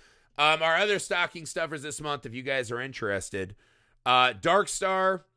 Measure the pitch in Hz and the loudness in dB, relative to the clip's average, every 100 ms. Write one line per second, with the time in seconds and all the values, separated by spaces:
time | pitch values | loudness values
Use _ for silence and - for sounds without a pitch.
0 | _ _ _ - 147 156 160 165 208 196 | _ _ _ 2 2 4 2 2 2 0
1 | - 180 175 175 151 - 160 151 147 135 | 0 -2 -2 -4 -10 -6 -4 -6 -8 -8
2 | 151 143 123 120 127 135 113 120 131 127 | -6 -6 -6 -10 -4 -4 -2 -6 -6 -6
3 | 110 98 - 98 95 98 _ _ _ _ | -2 -2 -2 -6 -6 -10 _ _ _ _
4 | - 127 127 104 156 190 196 - 190 190 | 2 6 4 2 2 4 2 -2 0 2
5 | 190 190 _ | 2 0 _